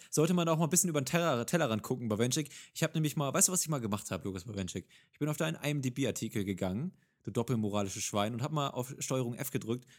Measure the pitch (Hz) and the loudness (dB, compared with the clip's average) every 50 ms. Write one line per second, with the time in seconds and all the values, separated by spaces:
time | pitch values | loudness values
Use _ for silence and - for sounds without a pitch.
0 | - - - 151 151 165 185 175 170 165 160 156 170 147 185 175 - 175 156 147 | -8 -2 2 4 4 4 4 4 4 4 4 4 4 4 4 2 2 4 2 0
1 | 131 - 165 170 170 165 139 117 117 - - 170 160 117 110 110 - - 127 123 | 2 2 2 2 4 4 2 2 2 2 2 2 4 2 2 0 0 -2 -2 -2
2 | 120 110 107 101 117 127 127 156 147 - - - - - - - 165 151 - 160 | 0 0 2 4 2 2 2 0 -2 -4 -8 -18 -20 -14 -4 -2 0 0 2 2
3 | 156 147 135 156 143 139 127 165 - - 180 180 - 156 156 135 113 104 104 101 | 0 0 0 0 0 0 2 4 4 4 4 2 0 0 0 -2 0 0 -2 -2
4 | - - 98 90 - 101 92 95 - 117 101 98 95 87 - 98 - _ - - | -2 -4 -4 -4 -4 -4 -6 -6 -8 -6 -4 -4 -4 -4 -6 -8 -10 _ -16 -20
5 | _ _ _ - 147 151 151 - 165 160 160 - - 147 147 147 127 131 123 135 | _ _ _ -4 -2 -2 0 0 0 -2 -2 -2 -2 -2 0 0 0 -2 -2 0
6 | 139 110 - - 117 107 - 110 95 98 95 85 98 92 92 110 156 185 - _ | 0 -2 -2 -2 -4 -4 -2 -2 -2 -2 -2 -2 -2 -2 -2 -2 -4 -6 -8 _
7 | _ _ _ _ - - 101 123 113 - 123 113 107 101 98 104 101 98 92 98 | _ _ _ _ -10 -4 -2 0 0 2 0 0 0 0 0 0 0 -2 -4 -6
8 | - - - 104 101 110 123 113 131 151 156 147 139 139 - 127 123 131 135 - | -4 -2 0 0 0 0 0 -2 -4 -2 -2 -2 -2 -2 -2 -4 -6 -6 -8 -8
9 | 151 - 135 131 127 120 123 - 139 - - 120 98 110 120 127 - - - | -4 -2 0 0 0 -2 -4 -6 -6 -4 -6 -4 -2 -2 -4 -4 -6 -12 -20